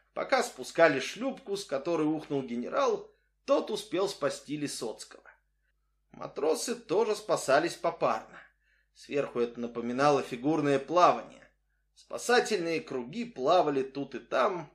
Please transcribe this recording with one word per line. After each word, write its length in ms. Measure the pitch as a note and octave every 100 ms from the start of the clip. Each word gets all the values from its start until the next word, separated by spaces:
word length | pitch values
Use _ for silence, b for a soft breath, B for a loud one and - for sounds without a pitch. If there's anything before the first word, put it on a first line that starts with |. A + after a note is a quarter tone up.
| _
Пока 300 | - - C4
спускали 560 | - - B2 - E3 C3+
шлюпку, 580 | - F#3 C4 - - G3
с 80 | -
которой 420 | C3+ F3 E3 D3+
ухнул 360 | D#3 - C#3
генерал, 680 | B2 A#2+ A2 - C#4 - - b b _
тот 280 | - D4 -
успел 360 | G#3+ - F3 G3
спасти 480 | - C#3+ - - D3
Лисоцкого. 680 | C#3 - A#2 - - - - - _ _ _ _ _ _ _
Матросы 640 | - - - D#3 - - A3+
тоже 400 | - F3+ A3 G#3
спасались 600 | - D3 - C#3 E3 -
попарно. 640 | E3+ - C#3 - - - - _ _ _ _
Сверху 460 | - - C#3+ - B2
это 200 | A#2+ A#2+
напоминало 640 | A#2 A#2+ A#2 B2 D3 C#3
фигурное 580 | - A#2+ C#3 D#3+ C#3+ C3+
плавание. 680 | C3+ E3+ D#3+ A#2 - - - _ _ _ _ _
Спасательные 840 | - - - A#3+ - G3+ E3 D#3+
круги 440 | - C3 A#2+ G#3+ A#3
плавали 580 | - C3+ F3+ D3+ C#3
тут 320 | C3+ C3+ C#3 C#3
и 40 |
там, 520 | - - A3+ F3 D3+